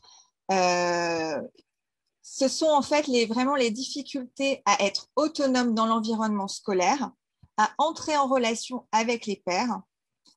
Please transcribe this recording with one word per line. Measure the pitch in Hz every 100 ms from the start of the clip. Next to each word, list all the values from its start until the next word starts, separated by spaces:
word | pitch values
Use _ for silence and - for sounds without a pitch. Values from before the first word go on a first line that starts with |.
| _ _ _ _ -
Euh, | 190 180 180 175 175 170 165 160 139 - _ _ _ _ _ _ _
ce | - - 262
sont | - 320
en | 294
fait | - 294 294
les, | 240 220
vraiment | 233 254 285
les | 233
difficultés | 220 262 294 269 277 254 - 269 269 -
à | 202
être | 196 - - -
autonome | 302 311 277 254 247 220
dans | 226
l'environnement | 226 220 220 220 208 196
scolaire, | - - 190 180 277 - - _ _ _ -
à | 214 -
entrer | 302 311 - 294
en | 269
relation | 262 226 226 - 247 -
avec | 220 226 233 214
les | 196
pairs, | - 180 240 190 - _ _ _ _